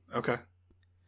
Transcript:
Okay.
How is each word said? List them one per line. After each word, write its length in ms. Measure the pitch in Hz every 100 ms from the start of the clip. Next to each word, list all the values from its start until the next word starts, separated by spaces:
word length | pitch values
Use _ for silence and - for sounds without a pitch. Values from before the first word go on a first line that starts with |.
| - -
Okay. 220 | 123 120 - _ _ - _ _